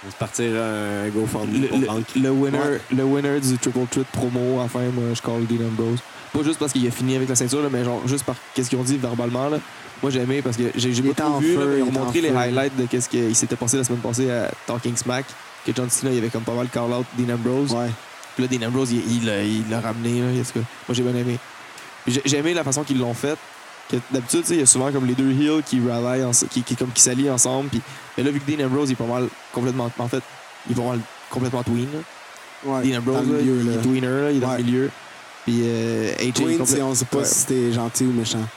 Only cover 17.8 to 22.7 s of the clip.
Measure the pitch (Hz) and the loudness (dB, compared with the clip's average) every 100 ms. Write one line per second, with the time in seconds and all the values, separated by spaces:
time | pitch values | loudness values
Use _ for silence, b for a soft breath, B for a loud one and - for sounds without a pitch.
17.8 | 120 113 - - - - 127 127 117 127 | -2 -4 -10 -18 -12 -2 0 0 0 0
18.8 | 131 120 92 120 113 101 104 110 110 117 | 2 0 0 0 0 0 0 0 -2 -2
19.8 | 113 113 117 120 123 127 120 117 117 - | -2 -4 -2 0 0 0 -2 -4 -6 -8
20.8 | - 123 123 123 123 120 - - - - | -4 0 0 0 0 -2 -6 -18 -18 -18
21.8 | B - - 123 139 143 156 175 143 | B -6 -2 0 2 2 2 0 0